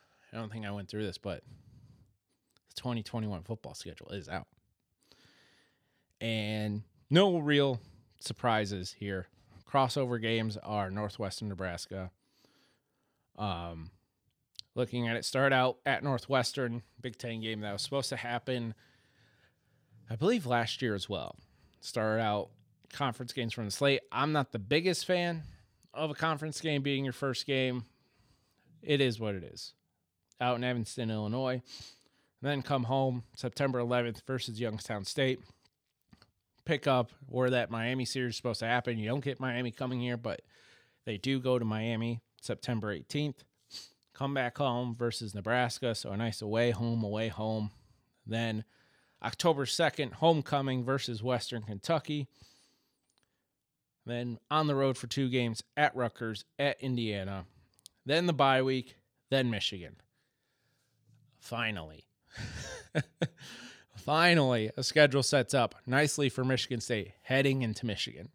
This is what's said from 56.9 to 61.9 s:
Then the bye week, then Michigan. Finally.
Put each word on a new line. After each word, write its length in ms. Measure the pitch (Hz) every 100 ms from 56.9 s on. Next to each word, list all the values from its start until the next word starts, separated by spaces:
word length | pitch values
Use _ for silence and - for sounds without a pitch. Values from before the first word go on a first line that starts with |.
| 120 110 101 95 95 90 _ _ _ - _ 127
Then 200 | 160 175
the 60 |
bye 300 | 143 135 131
week, 320 | 131 131 - - _ _ _
then 220 | 135 123
Michigan. 460 | 104 - 95 80 - _ _ _ _ _ _ _ _ _ _ _ _ _ _
Finally. 680 | - 117 110 98 78